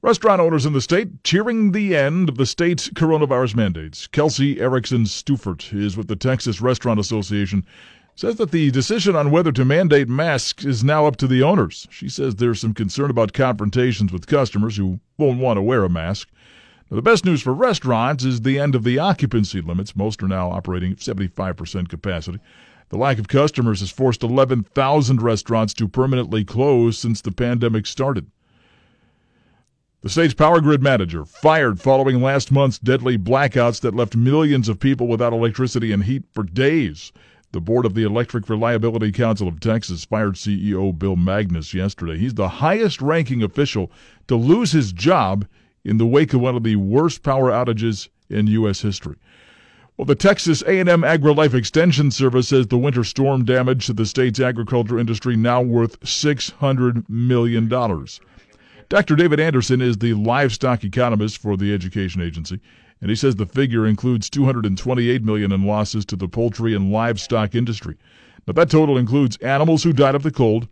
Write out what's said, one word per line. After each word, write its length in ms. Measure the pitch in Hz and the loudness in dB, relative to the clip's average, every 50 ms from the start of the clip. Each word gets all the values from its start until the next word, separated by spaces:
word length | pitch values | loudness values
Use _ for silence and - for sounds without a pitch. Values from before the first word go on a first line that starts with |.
Restaurant 360 | - - 226 - - 220 196 185 | 2 0 0 2 4 2 4 4
owners 280 | 170 165 165 151 123 | 4 2 2 2 0
in 80 | 151 147 | 0 0
the 80 | 135 | -2
state 420 | 123 - 165 185 233 196 - - _ | 0 2 0 0 0 -2 -10 -8 _
cheering 480 | - 165 190 214 240 233 226 214 202 | 0 0 0 0 0 0 2 2 2
the 240 | 180 214 208 196 175 | 2 0 0 0 2
end 320 | 147 139 139 160 180 185 156 | 2 2 2 0 0 0 0
of 80 | 127 | 0
the 80 | 117 135 | 0 -2
state's 460 | - - - 175 175 180 - - - | -2 0 -2 0 0 0 -2 -4 -10
coronavirus 680 | - - 160 160 160 151 151 131 135 123 131 120 104 | -2 0 0 2 2 2 2 0 2 0 0 0 0
mandates. 500 | 120 110 98 85 82 78 80 - - - | 0 0 0 -2 -6 -10 -14 -14 -16 -18
Kelsey 540 | - - 147 147 156 - - 139 143 139 - | -6 -2 0 0 0 2 0 0 0 0 0
Erickson 440 | 104 127 127 127 113 - 131 120 113 | -2 0 0 0 -2 -2 0 0 0
Stufert 680 | 101 - - - - 139 113 - 101 87 80 - - | 0 -2 -8 -4 -4 -4 -2 -2 -8 -8 -8 -10 -10
is 240 | - 101 101 104 90 | -6 -4 -4 -4 -4
with 120 | 110 107 85 | -6 -8 -8
the 80 | 107 | -8
Texas 440 | 95 - 131 131 127 - 120 107 87 | -4 -2 -2 -2 -2 -4 -6 -6 -2
Restaurant 400 | 110 127 127 - - 127 113 104 | -2 -2 -2 0 -2 -2 0 0
Association. 640 | 98 - 113 107 98 95 104 104 101 95 101 98 87 _ - - - - - _ _ _ _ | -2 -2 -4 -4 -4 -4 -2 -2 -2 -2 -2 -4 -4 _ -14 -20 -20 -20 -20 _ _ _ _
Says 220 | - - 220 233 | -6 -4 -4 -2
that 140 | 220 220 160 | -2 -4 -2
the 200 | 151 170 156 143 | 0 0 0 2
decision 460 | 123 135 127 - 214 233 170 202 180 | 2 0 0 0 -2 0 2 2 2
on 140 | 156 143 143 | 2 2 4
whether 200 | 147 170 175 165 | 2 4 2 2
to 120 | 131 120 131 | 2 2 2
mandate 420 | 127 143 165 190 165 147 143 139 | 2 4 4 6 6 6 6 4
masks 600 | 117 123 135 160 170 147 127 - - - - - | 2 0 -2 0 0 0 -2 -2 -6 -8 -6 -4
is 180 | 139 135 110 113 | -4 -2 0 2
now 220 | 139 151 151 151 | 2 2 4 2
up 100 | 151 127 | 2 2
to 100 | - 139 | 0 0
the 160 | 131 131 127 | 0 2 4
owners. 460 | 135 151 202 180 110 80 - - - - | 4 4 4 2 2 0 -4 -12 -20 -20
She 200 | - - - 131 | -18 -12 -12 -10
says 240 | 131 - 139 135 107 | -6 -4 -4 -4 -2
there's 260 | 98 120 120 117 98 | 0 0 0 0 0
some 140 | - 113 104 | -2 -4 -2
concern 340 | - 113 95 - - 139 143 | -2 -4 -4 -2 -4 -2 -2
about 240 | 123 117 113 101 | 0 0 0 0
confrontations 800 | - - 135 127 120 101 104 101 - 127 123 127 113 95 104 92 | 2 0 0 0 0 0 -2 -2 0 2 2 2 2 0 -2 -2
with 140 | 87 90 - | -2 -6 -4
customers 500 | - 151 143 135 113 - 104 104 113 107 | 0 0 0 0 0 0 -2 -2 -2 -2
who 240 | 104 98 92 92 101 _ _ _ | -2 -4 -4 -4 -6 _ _ _
won't 240 | - 151 139 123 123 | 0 0 0 0 0
want 160 | 131 127 113 | 0 0 0
to 60 | 98 | 0
wear 220 | 98 117 131 120 98 | 0 2 2 2 2
a 40 | 90 | 0
mask. 400 | 87 80 80 85 95 - - _ _ _ _ - - - _ _ _ _ _ _ | -2 -2 -4 -6 -6 -8 -8 _ _ _ _ -20 -20 -20 _ _ _ _ _ _
Now, 60 | - | -8
the 60 | 104 | -2
best 220 | 127 208 233 180 - | 2 2 2 4 2
news 160 | 185 170 139 | 0 0 0
for 140 | - 131 131 | 0 -2 -2
restaurants 720 | 151 247 254 208 - - 131 120 110 117 127 151 135 123 | 0 0 0 0 -2 -2 -2 0 0 0 -2 -2 -2 -2
is 160 | 131 127 120 | -2 -2 -2
the 160 | 110 135 135 139 | -2 -2 -2 0
end 160 | 143 147 131 | 0 0 0
of 100 | 123 107 | 0 0
the 140 | 123 123 131 | 0 0 0
occupancy 640 | 160 202 180 - - - - 113 104 - - 95 | 0 0 0 0 -2 -2 0 0 -2 -2 -4 -8
limits. 340 | 82 80 85 90 98 - - | -6 -4 -4 -6 -6 -6 -6
Most 260 | 98 98 110 104 - | -4 -4 -4 -4 -4
are 60 | 101 95 | -4 -4
now 220 | 95 92 92 90 | -2 -2 -4 -4
operating 420 | 90 90 92 - 92 90 92 92 | -6 -6 -6 -6 -6 -4 -4 -4
at 80 | 92 - | -6 -6
seventy-five 560 | - - - 95 98 90 _ - 98 92 85 | -8 -8 -6 -4 -6 -6 _ -6 -6 -6 -6
percent 320 | - 90 - - 98 87 85 | -8 -10 -10 -6 -6 -6 -6
capacity. 520 | - 80 - 101 90 82 78 - 87 - _ _ _ - - _ _ _ _ _ | -8 -8 -6 -6 -6 -6 -8 -10 -12 -12 _ _ _ -20 -20 _ _ _ _ _
The 80 | - 98 | -4 -2
lack 200 | 123 139 131 107 | 0 0 0 -2
of 100 | 104 - | -2 0
customers 520 | - 131 143 151 - - 120 113 107 95 | 2 2 2 2 2 0 0 0 0 -2
has 100 | 101 90 | -4 -8
forced 320 | - - 131 131 117 - | -4 0 0 0 0 0
eleven 420 | - 113 120 131 135 123 131 120 101 | -2 0 2 2 2 2 2 -2 -2
thousand 580 | _ _ 143 135 135 147 156 139 117 135 117 | _ _ -2 0 2 2 2 2 2 2 2
restaurants 500 | 110 117 113 104 - - 117 110 110 104 | 2 2 0 0 -2 -2 0 0 0 -2
to 160 | - - 117 98 | -2 -4 -6 -4
permanently 560 | - 127 127 135 131 127 120 - 110 110 107 | 0 0 0 2 0 -2 -2 -2 -2 -2 -2
close 540 | 87 - 113 131 147 139 120 117 117 110 - | -2 -2 0 2 4 4 4 4 2 2 -2
since 240 | - 117 113 - | -2 -4 -4 -4
the 100 | - 107 | -4 -8
pandemic 540 | 92 - 123 120 123 117 120 120 110 110 104 | -4 -2 -2 0 0 0 0 0 0 0 -2
started. 400 | - - - 135 139 139 98 76 - _ _ _ _ _ _ _ _ _ _ _ _ _ _ _ _ _ _ _ _ _ _ _ _ _ _ _ _ _ _ _ _ _ _ | -4 -4 -2 -2 -2 -2 -4 -6 -10 _ _ _ _ _ _ _ _ _ _ _ _ _ _ _ _ _ _ _ _ _ _ _ _ _ _ _ _ _ _ _ _ _ _
The 80 | - 107 | -10 -4
state's 240 | 95 165 170 156 117 | 0 2 2 2 4
power 260 | - - 156 170 170 | 4 4 6 6 4
grid 220 | 151 147 151 139 | 4 4 2 4
manager 420 | 127 143 135 110 95 85 82 82 73 | 4 2 2 2 0 -2 -4 -8 -10
fired 560 | - _ - - 156 156 160 143 120 104 87 | -10 _ 0 2 2 4 4 2 0 0 0
following 400 | - 135 135 135 135 135 131 123 | 2 2 2 4 4 2 2 2
last 320 | 127 135 135 139 - - | 2 2 0 0 0 2
month's 260 | 135 139 139 135 110 - | 2 2 2 2 0 -2
deadly 380 | - 120 127 135 117 127 127 | 0 0 0 2 2 0 0
blackouts 640 | 110 92 98 127 135 143 135 110 131 120 120 113 - | 0 0 0 2 2 2 2 2 2 2 2 0 0
that 140 | - 120 98 | -4 -4 0
left 200 | 113 120 101 - | 0 -2 0 0
millions 540 | 117 120 127 139 156 160 147 143 131 113 110 | 0 2 4 4 2 2 2 2 2 0 0
of 100 | 107 95 | -2 0
people 300 | - 135 139 123 123 120 | 0 0 0 2 0 -2
without 240 | 117 113 120 117 | 0 0 0 0
electricity 600 | 117 117 117 117 110 - 131 123 - 127 113 110 | 0 0 0 0 0 -2 -4 -2 -2 -4 -2 0
and 120 | 104 98 101 | 0 0 0
heat 200 | 110 131 139 - _ _ | 0 -2 -4 -6 _ _
for 80 | - | -8
days. 680 | 107 85 85 117 131 143 160 165 131 87 76 76 - - _ - _ _ _ _ _ _ | -8 -4 -2 0 2 2 2 2 0 -2 -6 -10 -18 -20 _ -20 _ _ _ _ _ _
The 80 | - - | -8 -8
board 240 | 82 87 113 123 123 | -4 0 0 2 2
of 80 | 110 95 | 0 0
the 80 | 113 | 0
Electric 480 | 113 104 101 117 120 - - 120 104 - | -2 0 0 -2 -2 -2 -4 -8 -4 -4
Reliability 640 | 110 107 113 117 120 113 107 117 110 113 110 107 | -4 -2 0 0 0 0 0 -2 -2 0 -2 -2
Council 360 | 98 - 120 113 110 101 104 90 | -2 0 0 0 0 0 -2 -6
of 120 | 82 78 | -6 -4
Texas 440 | 90 113 113 113 104 - 90 82 - | -2 -2 0 0 -2 -6 -10 -10 -6
fired 320 | _ 107 107 107 101 95 | _ -2 -2 0 -2 -2
C 320 | - - 104 101 95 90 104 | -4 -4 -4 -4 -2 -2 -2
E 60 | 101 | -2
O 180 | 95 98 98 | -2 -2 -2
Bill 240 | 90 78 90 98 95 | -2 -2 -2 -2 0
Magnus 560 | 87 87 92 95 104 107 95 87 82 78 - | 0 0 2 0 0 0 -2 -4 -4 -6 -6
yesterday. 460 | - 92 92 98 - - 87 82 80 82 | -6 -4 -4 -4 -6 -6 -8 -8 -4 -4
He's 160 | 101 131 117 | -4 -4 -2
the 140 | 104 101 95 | -2 -4 -4
highest-ranking 920 | - - 139 160 190 220 226 202 139 - 131 143 156 170 156 117 131 120 | -2 -2 0 0 0 2 0 -2 -2 -2 -2 0 0 0 0 -2 -2 -2
official 480 | 110 98 - 143 143 139 - 107 92 - - _ - - _ _ _ - | -2 -2 0 -2 -2 -2 0 -4 -6 -6 -8 _ -20 -20 _ _ _ -2
to 80 | 131 | 0
lose 360 | 117 117 131 170 226 240 165 | 2 2 2 0 0 0 0
his 200 | 135 156 127 98 | 0 0 0 -2
job 540 | 90 87 98 151 185 165 113 95 95 101 104 - _ _ _ _ _ _ _ | -6 -2 0 2 2 2 2 0 -2 -4 -6 -8 _ _ _ _ _ _ _
in 100 | - 104 | -2 0
the 100 | 110 113 | 2 2
wake 280 | 117 123 143 160 - 143 | 4 4 4 2 4 2
of 60 | 127 | 0
one 120 | 120 131 127 | 0 0 -2
of 100 | 120 113 | -2 0
the 120 | 113 107 | 0 0
worst 460 | 101 98 95 107 139 160 170 - - | 0 0 2 2 2 2 2 -2 -2
power 280 | - 143 135 135 131 127 | -4 -2 0 2 2 2
outages 600 | 110 117 123 120 113 107 113 113 110 101 - - _ _ _ _ | 2 2 0 -2 -2 -2 -2 -4 -4 -4 -10 -16 _ _ _ _
in 180 | 101 104 104 107 | -2 0 2 2
U 200 | 107 113 113 104 | 2 2 2 0
S 140 | 98 - | 0 -2
history. 340 | - 104 98 - - 78 69 _ _ _ _ _ _ _ _ _ _ _ _ _ _ _ _ | -4 -4 -6 -6 -10 -14 -16 _ _ _ _ _ _ _ _ _ _ _ _ _ _ _ _
Well, 80 | - - | -8 0
the 100 | 131 143 | 0 0
Texas 480 | - - 196 202 - - 170 156 - - | 4 4 4 4 4 2 0 0 0 2
A 140 | - 196 185 | 0 0 2
and 80 | 185 175 | 4 4
M 100 | 175 165 | 4 4
AgriLife 540 | 160 139 165 160 139 151 147 147 156 147 117 | 4 2 2 4 4 4 4 6 4 4 4
Extension 560 | 127 113 - - 160 165 180 143 127 147 139 | 2 -2 0 0 2 4 4 4 4 2 0
Service 380 | 117 - 139 131 120 127 123 - | 2 2 0 2 2 2 0 4
says 180 | 139 131 127 | 2 2 2
the 100 | 104 127 | 2 0
winter 280 | 120 123 143 127 123 113 | 0 0 0 0 0 -2
storm 420 | - - - 135 139 139 131 123 | -4 -2 -2 0 0 2 0 2
damage 400 | 110 127 127 127 127 131 127 - | 2 2 2 2 2 0 -2 -2
to 80 | - 113 | -4 -2
the 100 | 104 113 | -2 -4
state's 340 | 104 - 135 127 127 107 123 | -2 0 0 0 0 2 0
agriculture 600 | 135 127 120 113 117 101 131 123 117 104 123 117 | -2 -2 -2 -4 -6 -2 -2 -2 0 0 -2 -2
industry 360 | 120 110 117 107 - 127 123 | -2 -2 -4 -4 -2 -2 0
now 280 | 110 113 120 120 123 | 2 2 2 2 2
worth 440 | 127 123 117 120 117 110 - - - | 0 2 2 2 0 0 -4 -10 -10
six 440 | - - - - 151 147 123 - - | -8 -6 -2 0 0 0 -2 -6 -10
hundred 580 | - - 143 139 135 127 127 123 120 117 110 - | -6 -2 -2 0 0 2 2 0 0 -2 -4 -4
million 600 | 107 113 120 123 127 120 120 117 117 113 113 110 | -4 -2 0 2 2 2 2 2 0 0 0 0
dollars. 520 | 120 127 120 113 92 78 65 - - - _ _ _ - _ _ _ _ _ _ _ - - _ | 0 -2 -2 -2 -4 -6 -8 -12 -18 -20 _ _ _ -20 _ _ _ _ _ _ _ -20 -10 _
Doctor 260 | - 202 202 - - | 0 0 2 4 4
David 240 | 151 175 170 151 147 | 4 4 4 4 2
Anderson 400 | 156 165 147 127 110 - 131 123 | 2 2 2 0 2 2 0 2
is 160 | 127 123 117 | 2 0 0
the 160 | 98 113 117 | 0 0 0
livestock 720 | 113 104 104 110 120 139 143 131 107 - - 127 123 113 - | 0 0 0 0 2 2 0 0 -2 -2 -2 0 0 0 -4
economist 540 | 101 - 123 123 120 117 104 104 110 - - | -4 -2 0 0 2 2 0 -2 -2 -6 -6
for 180 | - 107 101 | -4 -4 -2
the 160 | 95 101 101 | 0 0 -2
education 480 | 104 98 90 92 - 107 95 90 85 92 | -2 -2 -4 -6 -6 -4 -6 -4 -4 -4
agency, 400 | 87 85 78 82 80 - 92 95 _ _ _ _ _ _ _ _ | -6 -6 -6 -8 -10 -10 -10 -12 _ _ _ _ _ _ _ _
and 80 | - 98 | -4 -4
he 80 | 110 | -2
says 180 | 113 - 135 123 | 2 2 0 2
the 120 | 95 107 | 0 -4
figure 400 | 92 - 127 139 131 117 117 107 | -4 -2 -2 0 0 2 2 2
includes 420 | 110 107 101 - 127 123 117 107 - | 2 0 0 0 -2 -2 -2 -4 -4
two 160 | - 143 139 | -2 0 2
hundred 220 | 131 131 120 107 | 2 2 0 -2
and 100 | 104 95 | -2 -4
twenty-eight 460 | 92 - 123 127 127 120 120 123 131 | -2 -2 -2 0 0 2 0 0 0
million 300 | 110 110 107 107 104 98 | 0 0 0 0 0 0
in 120 | 98 95 98 | 0 0 0
losses 400 | 101 104 107 104 101 - 110 101 | 0 0 0 -2 -2 -4 -6 -6
to 120 | - 107 | -6 -6
the 120 | 90 98 87 | -6 -6 -6
poultry 480 | - 113 117 120 101 - 113 113 110 | -4 -2 -2 -2 -2 -2 -2 -2 0
and 160 | 101 98 95 | 0 0 0
livestock 600 | 101 110 113 120 117 98 - - 120 110 107 101 - | 0 0 0 0 -2 -4 -4 -2 -2 0 0 0 0
industry. 420 | 120 123 120 113 104 - 85 76 _ _ _ _ _ _ _ _ - _ | -2 -2 -2 -4 -8 -8 -12 -14 _ _ _ _ _ _ _ _ -14 _
Now, 60 | - | -4
that 180 | - - 170 147 | 2 2 2 4
total 280 | 151 156 156 147 139 127 | 4 4 4 4 2 2
includes 400 | 120 107 123 143 139 123 110 - | 0 2 2 2 2 2 0 -4
animals 440 | - 127 135 143 156 165 165 156 | -4 -2 0 2 2 2 2 2
who 120 | - 170 151 | 2 2 4
died 200 | 127 143 135 135 | 4 4 4 4
of 80 | 143 | 2
the 80 | 139 156 | -2 -2
cold 380 | - - 131 110 107 117 120 110 | 0 2 2 2 2 0 -2 -6